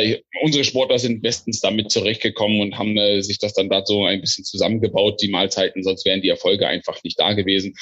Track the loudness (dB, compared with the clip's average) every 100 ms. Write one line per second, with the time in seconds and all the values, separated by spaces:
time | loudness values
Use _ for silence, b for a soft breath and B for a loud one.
0 | 2 0 -6 -4 0 2 0 0 2 2
1 | 0 -2 -2 -4 -6 -2 -2 -2 -2 0
2 | 0 0 -2 0 0 2 0 -2 -2 0
3 | 2 2 -2 -4 -2 -2 0 0 2 2
4 | 2 0 -2 -4 -6 -2 0 2 0 4
5 | 2 2 -2 0 0 0 -2 0 -2 0
6 | 0 0 0 0 2 2 0 0 -6 -8
7 | -8 0 2 2 2 0 0 -8